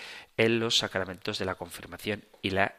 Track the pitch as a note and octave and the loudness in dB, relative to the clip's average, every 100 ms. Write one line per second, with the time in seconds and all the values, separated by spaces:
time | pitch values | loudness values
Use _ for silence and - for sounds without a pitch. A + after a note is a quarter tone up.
0 | - - - - A2+ A#2 A2+ - G#2+ F#2+ | -14 -16 -6 4 4 4 2 2 2 -2
1 | F#2 F2+ - G2+ F#2 F2+ F2 - F2+ F2+ | -4 -6 -6 -2 -4 -4 -8 -10 -12 -8
2 | G#2 G#2 - - G2+ F#2+ G2 | -4 -6 -8 -6 0 2 2